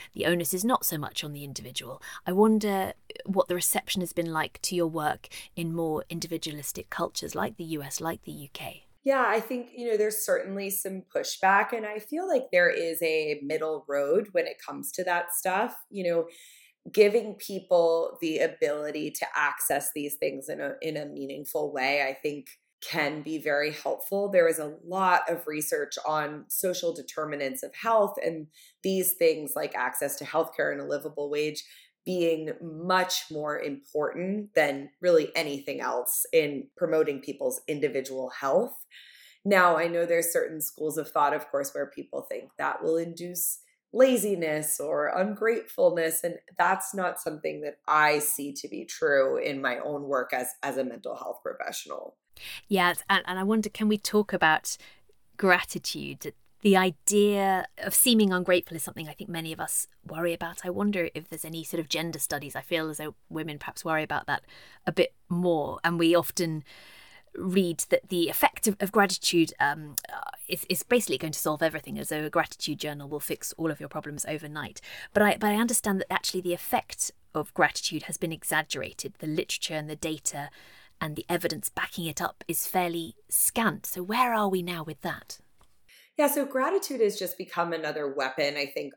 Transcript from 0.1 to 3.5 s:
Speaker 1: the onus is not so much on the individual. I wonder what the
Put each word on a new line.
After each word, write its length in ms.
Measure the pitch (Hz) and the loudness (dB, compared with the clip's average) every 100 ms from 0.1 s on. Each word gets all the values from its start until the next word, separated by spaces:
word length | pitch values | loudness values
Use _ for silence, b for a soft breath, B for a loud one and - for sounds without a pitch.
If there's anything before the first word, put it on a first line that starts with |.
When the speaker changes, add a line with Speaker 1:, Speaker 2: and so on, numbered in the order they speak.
Speaker 1:
the 120 | - 156 | -2 0
onus 280 | 175 170 | 2 0
is 120 | 185 226 | 0 4
not 200 | - - | 4 2
so 120 | 156 | -2
much 260 | 143 - | -4 -6
on 80 | 151 | -8
the 140 | 143 143 | -10 -10
individual. 560 | 131 127 - 123 131 B B - | -12 -10 -10 -10 -14 B B 0
I 80 | |
wonder 600 | 185 220 220 208 196 196 - _ - - | 6 8 8 4 0 -2 -6 _ -12 0
what 220 | 190 | 2
the 80 | - | 2